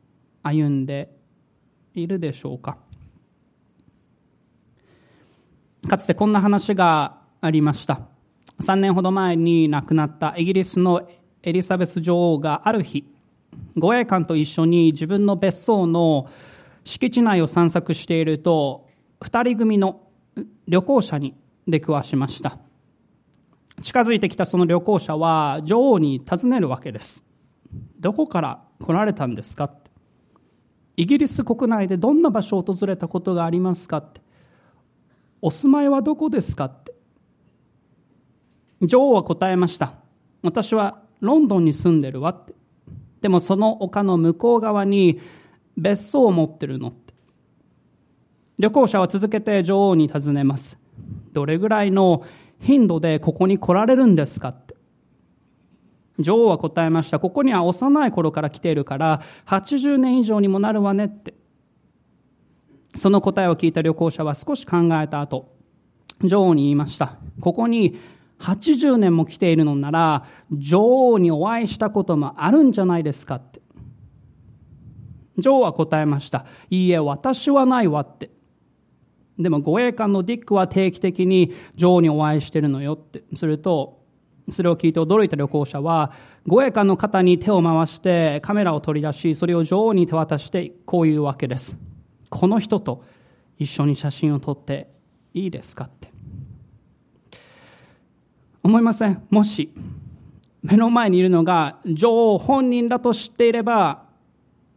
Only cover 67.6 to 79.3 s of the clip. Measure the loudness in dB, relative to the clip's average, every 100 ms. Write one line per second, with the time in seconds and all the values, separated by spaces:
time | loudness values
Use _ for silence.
67.6 | 0 0 0 -2 -12 -20 _ _ -6 -4
68.6 | 0 2 2 2 4 2 0 -2 0 2
69.6 | 2 0 -2 0 0 0 -6 -18 _ -10
70.6 | 0 2 4 4 4 4 2 0 -2 -2
71.6 | -4 -4 -4 -2 -2 -2 -4 -4 2 4
72.6 | 4 4 0 0 -2 -6 -8 -10 -10 -20
73.6 | _ -20 -20 -20 -20 _ _ _ -20 -20
74.6 | -20 -20 -20 -20 -20 -20 -10 -2 2 4
75.6 | 2 0 -2 0 0 -2 -4 -8 -10 -18
76.6 | -4 0 2 2 0 -4 -4 -2 2 2
77.6 | 4 2 0 0 -4 -12 -20 _ _ _
78.6 | _ _ _ _ _ _ _